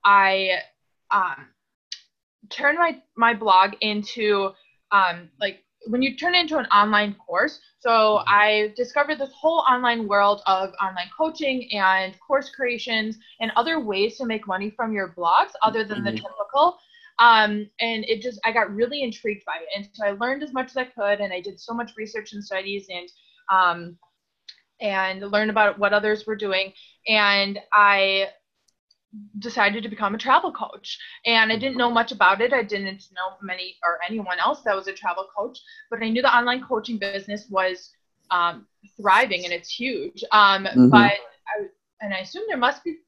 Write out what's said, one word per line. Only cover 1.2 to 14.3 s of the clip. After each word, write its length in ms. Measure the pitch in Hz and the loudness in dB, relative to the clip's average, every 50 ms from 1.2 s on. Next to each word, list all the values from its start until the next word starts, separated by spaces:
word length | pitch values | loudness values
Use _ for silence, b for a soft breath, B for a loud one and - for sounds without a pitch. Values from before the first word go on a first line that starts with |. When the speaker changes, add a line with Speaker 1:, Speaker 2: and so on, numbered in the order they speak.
| 185 175 135 135 143 - _ _ _ _ _ _ _ _ - - _ _ _ _ _ _ _ _ - 202 | 0 -2 -6 -10 -16 -20 _ _ _ _ _ _ _ _ -18 -18 _ _ _ _ _ _ _ _ -20 -16
Speaker 1:
turn 260 | - - 285 285 302 339 | -6 -2 0 0 2 2
my, 240 | 349 330 320 - _ _ _ | 0 0 0 -4 _ _ _
my 180 | 226 226 233 233 | 2 2 2 2
blog 400 | 202 220 208 190 185 190 202 202 - | 2 2 4 6 6 6 4 0 -2
into, 680 | 226 214 208 208 208 - - 240 214 208 208 196 196 190 - _ _ _ _ _ _ - | -4 -4 -2 -4 -6 -8 -6 -2 0 0 2 2 0 -2 -6 _ _ _ _ _ _ 0
um, 380 | 208 202 190 180 170 175 175 160 _ - | 2 2 4 2 0 -4 -12 -20 _ -6
like, 240 | 208 196 190 - _ _ _ _ - 226 | -6 -6 -6 -8 _ _ _ _ -8 -4
when 140 | 220 247 | -2 0
you 160 | 262 269 269 - | 0 -2 -2 -4
turn 180 | 302 349 349 | -2 0 2
it 60 | 359 | 2
into 160 | 339 302 311 302 | 2 0 -2 -4
an 80 | 233 - | 0 2
online 480 | - 208 208 214 214 208 208 208 202 | 4 4 4 4 2 0 0 0 -4
course. 460 | - _ - 170 185 233 302 - - _ _ _ _ | -10 _ -4 -2 -2 -2 -2 -4 -8 _ _ _ _
So 100 | - 240 | 0 2
Speaker 2:
Mm-hmm. 380 | 226 226 220 214 214 202 - - | 4 4 6 4 4 2 2 2
Speaker 1:
I 460 | 202 208 208 214 214 214 214 214 208 | 4 4 4 4 4 2 0 -2 -4
discovered 420 | - 247 240 - 294 294 294 302 233 | -6 -6 -2 0 0 0 0 -2 -6
this 140 | 277 269 - | -6 -8 -6
whole 260 | - - 320 330 330 | -2 -2 0 2 2
online 480 | 277 269 254 247 254 240 233 233 220 196 | 2 2 2 2 2 0 -2 -2 -2 0
world 340 | 202 202 202 202 208 202 - | 2 4 4 4 2 0 0
of 280 | 196 190 190 190 196 - - | 0 0 0 -2 -4 -6 -6
online 280 | 196 190 185 180 180 190 - - | -6 -6 -6 -6 -8 -8 -4 -2
coaching 520 | 320 320 320 - 311 269 262 254 240 - | -2 -2 -2 -4 -4 -4 -4 -4 -6 -6
and 420 | 214 208 190 185 190 190 190 185 190 - | -2 0 2 2 2 2 -2 -4 -8 -12
course 300 | _ - 262 277 269 - | _ -2 -2 -2 -2 -4
creations 680 | - - 269 247 240 233 - 240 226 220 220 220 214 b b b b - | -8 -6 -4 -4 -4 -4 -6 -4 -4 -2 -2 -4 -8 b b b b -8
and 120 | 226 226 - | -6 -2 0
other 240 | 233 240 330 330 311 | 0 0 0 -2 -4
ways 380 | 240 214 196 190 202 226 226 - | -4 -4 -2 0 -2 -2 -2 -6
to 80 | 262 | -6
make 200 | 226 | -6